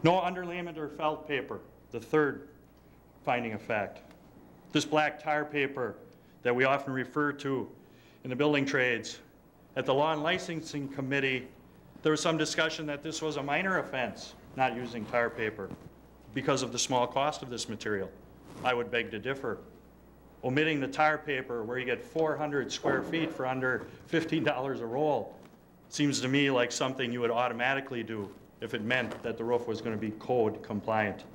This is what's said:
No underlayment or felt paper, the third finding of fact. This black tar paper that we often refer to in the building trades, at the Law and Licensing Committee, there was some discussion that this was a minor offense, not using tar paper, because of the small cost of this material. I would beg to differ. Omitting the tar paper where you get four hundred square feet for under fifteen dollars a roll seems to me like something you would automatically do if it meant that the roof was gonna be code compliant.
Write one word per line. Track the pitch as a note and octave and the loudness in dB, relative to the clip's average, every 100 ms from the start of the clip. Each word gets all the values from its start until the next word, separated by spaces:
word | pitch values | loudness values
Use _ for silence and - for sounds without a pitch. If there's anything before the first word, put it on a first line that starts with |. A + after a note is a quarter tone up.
No | D#3+ F#3 | 6 6
underlayment | F3 F3+ F3+ F3 F3 D#3+ | 2 -2 -4 -6 -6 -6
or | D3 | -8
felt | - D#3 D3+ - | -2 -2 -2 -2
paper, | C#3 - G2+ - - - | -4 -2 -10 -12 -20 -10
the | A#2 | -10
third | - D#3 D3 C#3+ - - - - - - - - | 2 4 4 0 -12 -20 -20 -20 -20 -20 -20 -8
finding | - B2 A#2 | -2 0 0
of | G#2+ | -6
fact. | - A2 G2 - - - - - - - - | -2 -2 -2 -8 -20 -20 -20 -20 -20 -20 0
This | D3+ | 0
black | - D#3 D3+ - | 2 2 2 0
tar | D#3 D3+ | -2 0
paper | D3+ D3 C3+ C#3 A#2 - - - - - | 0 0 -2 -2 -4 -6 -16 -20 -20 -4
that | B2 | 0
we | B2 | 4
often | C3 C#3 C#3 | 4 4 0
refer | C3 B2+ D3+ D3 | -4 -2 0 0
to | C#3+ C#3 C3+ G#2 - - - - - | 0 -2 -2 -4 -12 -20 -20 -20 -14
in | C3 | -8
the | B2+ | 2
building | D3 D3 | 4 4
trades, | C3+ C#3 B2+ A#2 G#2+ - - - - - - | 2 2 2 2 -4 -12 -16 -20 -20 -20 -8
at | - C3+ | -4 2
the | |
Law | C3+ D3+ | 4 4
and | D#3 | 2
Licensing | D#3 F3+ F#3 E3 D#3+ D3 C#3 | 0 0 -2 -6 -6 -6 -6
Committee, | C#3+ C3 C#3 C3+ B2+ B2 - - - - - | -6 -2 0 2 -2 -6 -18 -20 -20 -20 -2
there | D#3 | 2
was | D3+ | 4
some | F3 D#3+ | 2 2
discussion | D3+ - D#3+ D#3 D3+ | 0 2 0 0 -6
that | C#3+ | -6
this | D#3+ D3+ | -6 -4
was | D#3 C#3+ | -4 -4
a | |
minor | C#3 D3 F#3+ F3+ | 0 0 2 0
offense, | - C3+ A#2 F#2+ - - - | 0 -2 -2 -4 -14 -18 -14
not | - C3 A#2+ | 0 0 0
using | B2 A#2 G#2 | -6 -6 -2
tar | B2 A#2 | 2 2
paper, | A#2 A2 G#2 F#2 F2+ - - - - - | 0 -4 -4 -10 -10 -16 -20 -20 -20 -6
because | C3+ C3+ C3+ | -2 2 2
of | B2 | 0
the | A#2+ | -2
small | - B2+ A#2+ | 2 2 2
cost | C#3 C#3+ D3+ | 2 0 -2
of | C3 | -8
this | A#2+ - | -8 -6
material. | G#2+ A2+ G#2 F2+ - - - - - | -6 -2 -2 -4 -10 -20 -20 -18 -4
I | B2+ | 0
would | B2 A2 | 0 0
beg | A#2 A2+ | -2 -2
to | A2 | -4
differ. | A#2+ C3+ B2+ F#2+ - - - - - - - - | -4 -4 -4 -6 -10 -20 -20 -20 -20 -20 -20 -6
Omitting | B2+ C3+ D#3 D3+ | 0 2 4 2
the | C3+ | -2
tar | C#3 D3+ D3+ | 4 4 4
paper | D3 C3 C3 A#2+ | -2 -4 -2 -6
where | A2 B2+ | -4 -4
you | B2+ | -2
get | A#2+ | -2
four | - D#3+ D#3+ C#3+ | -2 0 0 2
hundred | D3+ C#3+ A#2 | 0 0 -2
square | - C#3+ C3+ | -2 0 0
feet | A#2+ E3 D#3 | 0 -2 -2
for | - B2+ | -2 -2
under | C3 B2+ A#2 - - - | 0 0 0 -4 -16 -2
fifteen | E3 D#3+ D#3+ | 0 2 0
dollars | D#3+ B2+ C3+ A#2+ | 2 0 -2 -4
a | A#2 | -4
roll | B2 D3+ C3 G2+ - - - - - - | 0 2 2 -2 -12 -20 -20 -20 -20 -12
seems | - C#3+ C3 | 2 2 4
to | B2+ | 4
me | C#3 C#3 | 4 6
like | C3 A#2+ | 6 2
something | - C3+ C3 B2+ | 2 -2 0 -2
you | A#2+ | 0
would | A#2 | 2
automatically | A#2 B2 A#2 B2 C3+ C3+ B2 | 2 2 2 2 2 -2 -6
do | A2 A2 G2 - - - | -4 -4 -6 -10 -20 -10
if | G#2+ | -6
it | A2 | -4
meant | G#2+ B2+ A2+ - | 0 0 0 -4
that | A#2+ A2 | -6 -4
the | |
roof | A#2 A#2+ A#2+ | 0 0 0
was | G#2+ | -4
gonna | A#2+ G#2+ | -4 -2
be | G#2+ | -4
code | G#2+ - B2+ G#2+ G#2 | -6 0 2 2 0
compliant. | - G#2 G#2 A2 G#2 F#2 - | -6 -4 0 2 2 -2 -12